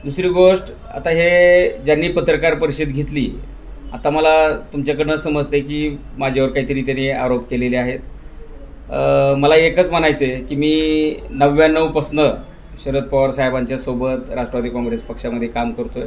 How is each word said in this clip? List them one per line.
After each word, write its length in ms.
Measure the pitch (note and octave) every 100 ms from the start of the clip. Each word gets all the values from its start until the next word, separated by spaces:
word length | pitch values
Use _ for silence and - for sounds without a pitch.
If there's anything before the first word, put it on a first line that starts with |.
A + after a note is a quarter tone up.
दुसरी 240 | C#3+ C#3 F#3
गोष्ट, 360 | F3+ F#3 F#3+ - - -
आता 160 | C3+ E3+
हे 600 | E3 F3 F3 F3 F3+ F3+
ज्यांनी 380 | - C#3 D3+ E3+
पत्रकार 460 | E3+ D3 D3+ E3
परिषद 300 | D3 D#3 C#3+
घेतली, 540 | C#3+ C3+ D3 D3 A2 - - - - - -
आता 180 | B2 D3
मला 400 | D#3 D#3 D#3+ D#3
तुमच्याकडनं 640 | - - C#3+ C#3 C#3+ D3+ D3+
समजते 440 | D3+ D3 C#3+ C#3+
की 380 | C#3+ D3+ D3+ C#3+ - -
माझ्यावर 320 | C3+ C3 C3+
काहीतरी 320 | C#3+ C3 C3+
त्यांनी 280 | C3 C3+ C3+
आरोप 380 | B2+ B2+ B2 -
केलेले 280 | B2 B2 B2
आहेत. 220 | B2 C3 - - - - - - - - -
अ, 440 | C#3 C#3 C#3 C#3
मला 220 | C#3 C#3+ D#3+
एकच 340 | E3 F3+ F3+
म्हणायचं 340 | E3+ D#3 C#3+
आहे 200 | C3 B2+
की 120 | - C#3+
मी 580 | D3+ D#3 D#3 D#3 D3+ - -
नव्याण्णवपासनं 1000 | C3+ C#3+ D3 D#3 D#3+ D#3+ D3+ C#3 D3+ C#3+ - - - - -
शरद 180 | C#3 C3+
पवार 280 | B2 C3+ C3+
साहेबांच्या 480 | C3 C3 B2+ A#2+ C3
सोबत 540 | C3 B2 C3 C3 -
राष्ट्रवादी 360 | B2+ A#2+ B2 A#2+
काँग्रेस 320 | A#2+ A#2+ A#2
पक्षामध्ये 460 | - A2+ A#2+ A#2 A#2
काम 240 | A#2 A#2+
करतोय. 320 | A#2+ A2+ B2+